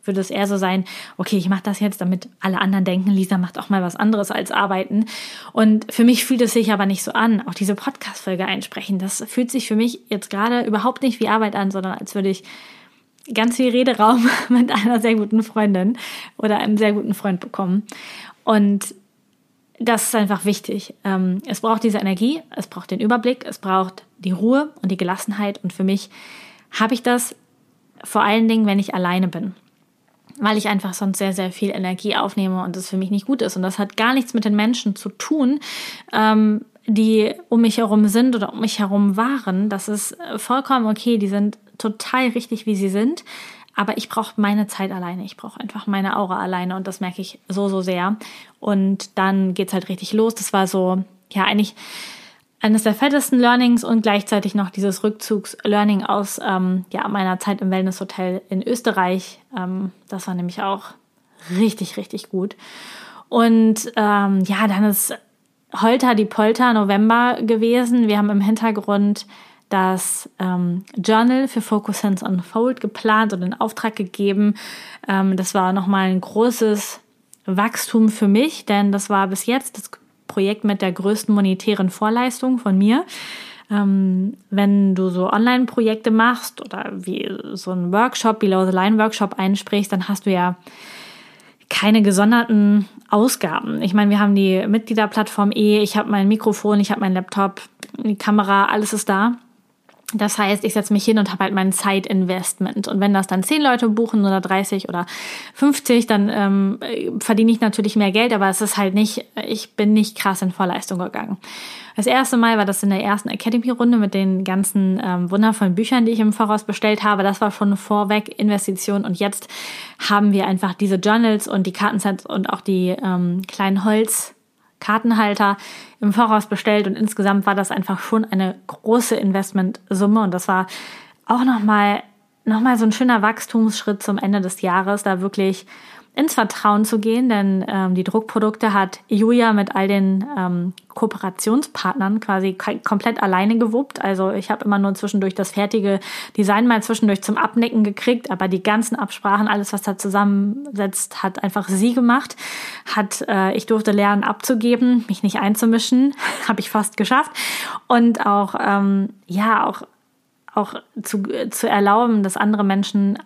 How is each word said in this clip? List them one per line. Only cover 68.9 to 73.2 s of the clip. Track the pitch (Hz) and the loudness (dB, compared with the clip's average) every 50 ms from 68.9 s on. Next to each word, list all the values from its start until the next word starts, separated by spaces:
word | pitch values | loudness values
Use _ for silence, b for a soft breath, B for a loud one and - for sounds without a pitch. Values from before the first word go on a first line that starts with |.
| 202 202 202 208 208 - - B B B B B B B B B | 2 2 2 2 0 -2 -6 B B B B B B B B B
das, | - 196 190 185 190 185 - - - - - - _ _ | 0 0 2 2 0 -2 -2 -4 -6 -6 -8 -14 _ _
ähm, | 190 185 185 180 180 175 175 180 190 - - | -4 -2 0 0 0 0 -2 -4 -6 -8 -8
Journal | - 175 208 220 220 226 240 254 254 269 254 | -6 0 2 2 4 4 4 2 2 0 -2
für | - 233 | -2 -4
Focus | 208 - 220 208 208 - 202 - - | -4 -2 -2 -2 -2 -4 -8 -4 -2
Hands | 208 196 180 | -2 -2 -2
Unfold | - - 190 180 175 - - 226 233 247 262 254 | -2 -2 -4 -4 -4 -4 -4 -2 0 0 -2 -2
geplant | - 208 - - - 226 214 214 | -6 -8 -8 -4 0 2 2 4